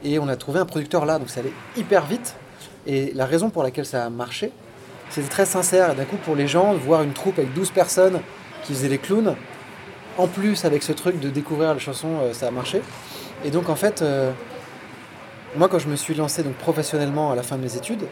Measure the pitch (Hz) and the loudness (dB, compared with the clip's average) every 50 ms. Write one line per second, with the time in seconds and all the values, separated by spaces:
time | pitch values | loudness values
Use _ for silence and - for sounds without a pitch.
0 | - 143 143 156 147 139 127 123 - - 139 180 185 175 - 160 147 143 - 170 | 0 0 0 2 2 0 -2 -2 -4 -2 0 0 0 0 -2 -4 -4 0 0 0
1 | 147 151 160 151 131 123 - 131 117 - - - - - - 247 190 175 202 185 | 2 2 0 0 0 -4 -6 -6 -6 -6 -6 -8 -16 -10 -6 -6 0 4 4 4
2 | 151 143 196 247 - - - - - - - - - - - - - - 139 135 | 4 4 -4 -4 -4 -8 -12 -14 -20 -20 -20 -20 -20 -20 -20 -14 -6 -2 0 0
3 | 135 139 - 135 131 127 151 165 190 226 - 175 143 131 127 151 143 - - 127 | 0 0 0 -2 0 2 2 2 2 2 0 0 0 0 0 -2 -6 -2 -2 -2
4 | 120 117 117 120 123 120 120 - 208 240 - - - - - - - - - - | -2 -2 -4 -6 -6 -6 -4 -6 -6 -6 -6 -10 -20 -20 -20 -20 -20 -18 -18 -18
5 | - - - - 143 139 - - 196 185 - 190 175 - - 185 185 170 143 131 | -16 -8 -6 -6 -4 -4 2 2 2 4 4 0 2 6 6 6 6 6 4 2
6 | 139 131 202 190 - 165 156 143 143 143 135 170 185 208 208 170 127 135 165 160 | 0 -2 -4 -4 -2 0 2 2 2 4 6 6 6 6 4 2 4 4 4 4
7 | 151 143 143 - - 196 185 165 143 131 131 160 190 175 - 190 175 - - 185 | 4 2 -2 0 -2 0 2 2 0 0 0 -2 -2 0 4 4 4 4 6 6
8 | 185 190 185 165 - - - - - - - - - - 143 131 135 143 139 135 | 6 6 6 2 -4 -6 -14 -16 -16 -16 -14 -14 -6 -6 -4 0 2 2 0 0
9 | - - 190 214 226 202 139 - - - - - - - - - - - - - | 2 2 2 4 4 2 2 0 -6 -14 -16 -16 -16 -16 -16 -16 -16 -16 -16 -16
10 | - - - - 180 175 175 190 196 214 208 190 - 165 147 143 - - 151 - | -16 -8 0 2 2 2 2 0 2 2 2 4 2 2 2 2 2 0 -4 0
11 | - 180 180 170 139 143 135 147 147 - 160 147 160 160 151 131 - 143 135 - | 0 0 0 0 -2 -2 -2 -2 -2 -2 0 0 2 2 2 0 -2 -6 -8 -6
12 | - 160 165 156 135 123 113 - 135 120 120 123 120 - - 196 - - - - | -4 -2 0 0 0 0 0 0 -2 -2 -2 -2 -4 0 -2 -2 -2 -2 -12 -14
13 | - - - - - - - - - 147 143 170 175 175 156 - - 208 208 - | -14 -14 -14 -14 -14 -14 -14 -6 -4 0 0 0 2 2 0 2 2 0 2 2
14 | 165 147 139 139 135 131 131 123 - - - - - - - - - - - - | 0 2 2 2 2 0 0 -4 -10 -14 -14 -14 -14 -16 -16 -16 -16 -18 -18 -18
15 | - - - - - - - - - - - 143 165 185 190 170 139 147 147 139 | -18 -18 -18 -18 -18 -18 -18 -18 -16 -10 2 4 4 4 4 2 0 0 -2 -4
16 | - - 160 147 156 143 - - 160 139 127 - - - 160 151 151 - - 151 | -2 -2 -2 0 0 -2 0 -2 -2 -2 -4 -2 0 0 0 2 0 0 0 0
17 | 147 139 139 156 151 147 131 120 120 - 143 131 131 123 113 123 127 - 233 214 | 0 0 0 0 0 2 0 0 -2 -4 -4 -4 -4 -4 -4 -6 -6 -4 -6 -4
18 | 196 127 | -6 -8